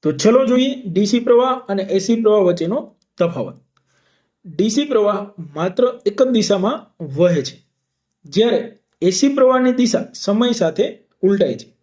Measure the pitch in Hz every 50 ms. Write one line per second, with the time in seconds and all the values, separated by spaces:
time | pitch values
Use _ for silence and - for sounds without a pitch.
0 | - 151 139 - - 208 240 262 269 233 247 254 262 269 254 - - 196 165 185
1 | 208 202 247 240 240 247 240 240 254 262 254 262 - - 196 196 190 196 - 196
2 | 190 - 233 226 226 214 214 214 190 180 175 170 160 170 214 294 330 - _ _
3 | _ _ _ _ 175 170 - 131 110 90 - - _ _ _ _ _ _ _ _
4 | _ _ _ _ _ _ _ _ _ 185 147 147 196 220 208 277 285 294 262 220
5 | 208 208 202 196 202 202 - - 160 143 143 156 170 190 180 - 247 247 240 -
6 | _ 202 202 - 262 262 247 220 190 170 202 190 185 214 285 311 - _ _ _
7 | 170 143 131 147 175 180 170 147 127 - - - _ _ _ _ _ _ _ _
8 | _ _ _ _ _ 147 139 190 220 240 220 165 - - - _ _ _ _ _
9 | 160 180 185 - 277 277 277 277 262 254 262 254 254 254 247 254 247 226 - 175
10 | - - - - - - 202 220 247 247 233 - 185 160 156 - 233 - - -
11 | _ _ _ _ - 185 196 196 - 127 117 - - _ _ _